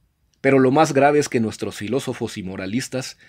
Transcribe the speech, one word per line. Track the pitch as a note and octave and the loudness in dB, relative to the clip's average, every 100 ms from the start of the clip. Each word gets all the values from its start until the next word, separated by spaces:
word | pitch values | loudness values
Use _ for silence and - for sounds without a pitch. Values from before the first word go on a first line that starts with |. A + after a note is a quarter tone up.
| _ _ _ _ | _ _ _ _
pero | C3+ C3+ | 2 4
lo | C3 | 4
más | C#3+ D3+ | 4 4
grave | C#3 C#3+ D3 | 4 4 4
es | C3+ | 0
que | B2+ | -2
nuestros | A2 - G2+ - | -2 -4 -10 -8
filósofos | G2+ C3 C3+ A#2 A2+ A2 | -6 -4 -4 -6 -8 -8
y | |
moralistas | F#2 F#2+ F#2+ A#2 - B2+ - - | -10 -8 -6 -6 -4 -8 -8 -14